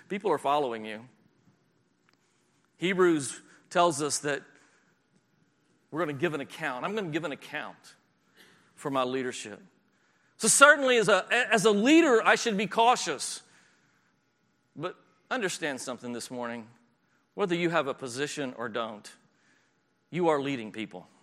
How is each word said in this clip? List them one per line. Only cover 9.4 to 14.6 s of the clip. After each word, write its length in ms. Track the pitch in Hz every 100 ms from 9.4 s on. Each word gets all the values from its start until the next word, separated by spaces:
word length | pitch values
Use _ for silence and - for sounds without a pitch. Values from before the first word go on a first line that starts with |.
| 110 101 - _ _ _ _ _ _ _
So 100 | 220
certainly 480 | - 277 294 262 247
as 140 | 196
a, 160 | 190 - 233 233
as 140 | 220 202
a 60 |
leader, 540 | 202 233 320 330 226 180
I 100 | 220
should 200 | 233 196
be 100 | 214
cautious. 760 | - 233 247 175 131 - - - _ _ _ _ _ _ _ _ _ _ _